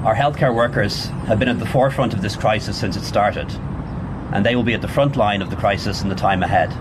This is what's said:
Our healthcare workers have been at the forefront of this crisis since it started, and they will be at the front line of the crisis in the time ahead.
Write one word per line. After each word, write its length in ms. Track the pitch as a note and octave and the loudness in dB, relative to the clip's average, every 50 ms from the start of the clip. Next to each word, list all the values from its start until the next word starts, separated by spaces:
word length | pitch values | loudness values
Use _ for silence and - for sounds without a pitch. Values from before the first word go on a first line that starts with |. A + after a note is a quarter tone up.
| - | 2
Our 120 | A2 A2 | 0 2
healthcare 380 | A2 C#3 D3 D3 - D#3 C3 A#2 | 2 2 0 2 2 2 2 4
workers 520 | A#2 A#2+ A#2+ - A#2+ G#2 G2+ - - - - - - - - | 4 2 2 2 0 0 0 -2 -4 -6 -6 -6 -6 -2 0
have 120 | A#2 G#2 | 0 2
been 80 | B2+ B2 | 2 0
at 120 | B2 B2 | 0 0
the 60 | A#2 | -2
forefront 480 | G#2+ - C#3 B2+ C3+ C3+ - C3 A#2 G2+ | 0 2 2 2 2 2 0 -2 0 0
of 80 | G#2 | -2
this 140 | F#2+ G#2 - | -2 -4 -4
crisis 420 | - - A2 A2 A2 - - G2 - | 0 0 0 0 0 -2 -4 -4 -4
since 200 | A2 G2 E2+ G2 | -4 -2 -2 -4
it 60 | - | -6
started, 460 | - - A2 G2+ G#2 F2 D#2 D2 - - - - - - - - - - - - - - - - - - | -2 0 2 2 2 0 -2 -6 -6 -8 -8 -6 -8 -8 -8 -8 -8 -8 -8 -8 -8 -8 -8 -8 -4 -2
and 120 | G2 G2+ | 2 2
they 100 | A2+ B2 | 2 2
will 80 | B2 A#2 | 2 2
be 100 | A#2+ A2+ | 2 0
at 80 | G2+ | 0
the 60 | - G#2 | -2 -2
front 280 | - D3 C#3 C#3+ C#3 | 0 2 2 2 2
line 260 | B2+ A2 G#2 G#2 G2 | 2 2 2 2 0
of 80 | G2 E2+ | -2 -4
the 60 | - | -4
crisis 460 | F#2 - G#2 G2+ F#2+ - G#2 G2 - | 0 2 2 2 2 0 -4 -4 -2
in 80 | - G2 | -2 -2
the 60 | F#2+ | -2
time 280 | F#2 - G2+ F#2+ F#2 F2+ | 0 2 2 2 2 2
ahead. 280 | E2+ G2 F#2 D#2+ - - - | 2 2 2 2 2 -2 -8